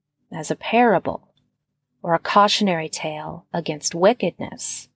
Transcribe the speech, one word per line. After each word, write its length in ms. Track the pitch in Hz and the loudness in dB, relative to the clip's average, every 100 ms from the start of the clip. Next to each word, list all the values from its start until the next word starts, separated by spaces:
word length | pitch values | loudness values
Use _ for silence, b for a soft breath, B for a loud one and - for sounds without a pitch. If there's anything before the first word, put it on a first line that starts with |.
| _ _ _ | _ _ _
as 160 | 165 156 | -8 -6
a 60 | 151 | -6
parable 800 | - 233 240 170 - - _ _ _ _ _ _ _ _ | 0 2 4 4 0 -8 _ _ _ _ _ _ _ _
or 120 | 170 | -2
a 60 | 165 | -2
cautionary 680 | - 208 208 - 202 165 156 | 2 4 4 4 0 0 -4
tale 600 | - 156 151 156 165 - | -6 -8 -8 -10 -14 -10
against 400 | 175 165 151 - | -8 -6 -6 -6
wickedness. 960 | 170 190 247 180 - - - - - - | 2 2 4 -2 -4 -10 -4 -2 -2 -4